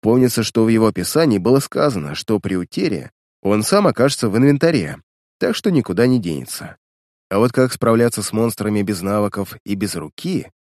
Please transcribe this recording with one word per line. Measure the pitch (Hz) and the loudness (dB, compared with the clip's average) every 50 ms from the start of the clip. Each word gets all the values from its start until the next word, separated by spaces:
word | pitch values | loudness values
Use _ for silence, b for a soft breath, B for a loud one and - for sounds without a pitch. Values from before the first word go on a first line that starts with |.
Помнится, | - 104 117 127 127 123 - - 113 | 2 2 2 4 4 2 2 0 -4
что | - - 120 110 | -2 0 0 2
в | 110 | 2
его | 113 113 113 110 | 4 4 2 2
описании | 101 - 90 - - 151 165 151 110 98 | 0 0 -6 -2 0 0 2 2 2 2
было | 87 110 127 139 | 2 2 2 2
сказано, | 139 - - - 147 147 123 95 73 73 76 | 2 -2 -4 0 0 0 0 -2 -6 -8 -10
что | - - - 110 104 | -10 -4 -2 -2 -2
при | - 95 95 | -2 -2 -4
утере | 92 90 - - - 190 170 110 78 65 65 _ _ _ _ _ _ | -4 -4 -6 -6 -4 -2 -2 -2 -4 -8 -12 _ _ _ _ _ _
он | _ 98 104 107 107 | _ 0 0 0 0
сам | - - 202 208 175 | 2 2 4 4 2
окажется | 117 - 120 143 143 - - 113 | 2 4 2 2 2 0 -2 0
в | 95 113 | 2 4
инвентаре, | 131 143 143 139 160 165 165 131 87 71 69 - _ _ _ _ _ _ _ _ | 4 4 4 4 2 0 0 0 -2 -4 -8 -14 _ _ _ _ _ _ _ _
так | - - 226 | -4 -2 -2
что | - - 214 | -2 -2 0
никуда | 180 151 110 - 92 87 117 127 | 2 2 0 0 0 2 2 4
не | 127 123 | 4 2
денется. | 98 85 80 69 64 - - - - - - _ _ _ _ _ _ _ _ _ _ _ | 0 -2 -6 -6 -6 -10 -12 -14 -14 -16 -18 _ _ _ _ _ _ _ _ _ _ _
А | 95 98 | 0 2
вот | 113 123 | 2 2
как | 120 - 131 127 - | 2 2 0 0 0
справляться | - - 117 113 113 117 120 - - | -2 0 2 4 4 2 2 0 -2
с | 104 - | -8 -4
монстрами | - 110 113 117 110 - 104 107 104 104 | -2 -2 -2 -2 -2 -4 -4 -2 -2 -2
без | 101 95 104 87 | -2 -2 -4 -4
навыков | 85 98 101 107 104 101 - 101 98 - - - _ | -2 -4 -2 0 -2 -2 -2 -6 -8 -8 -10 -18 _
и | - 101 | -8 -6
без | 98 104 98 - | -4 -4 -6 -6
руки | 87 73 76 _ - - 175 190 - 69 - _ _ | -8 -10 -12 _ -10 -8 -6 -6 -6 -6 -8 _ _